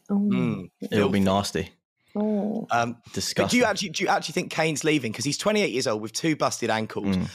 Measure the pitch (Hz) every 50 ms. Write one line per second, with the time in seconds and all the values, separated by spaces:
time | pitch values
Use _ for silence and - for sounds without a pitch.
0 | _ - 202 202 202 208 196 190 - 117 107 95 90 - _ _ - - - 107
1 | 101 98 101 101 98 95 95 101 98 - - 80 82 - - _ _ _ _ _
2 | _ _ - 208 208 214 214 202 196 214 220 - - - 113 120 120 120 120 -
3 | _ - - - - - - - - - - 247 240 214 202 - 208 185 156 -
4 | 196 - 196 - - - - 180 180 - - 156 160 165 151 127 - 156 156 151
5 | 123 110 101 - 113 147 143 - - 202 214 208 202 143 101 127 123 127 107 107
6 | 107 110 - - - 165 151 - 151 127 - - 120 110 110 110 110 - - 101
7 | 101 98 95 92 87 95 -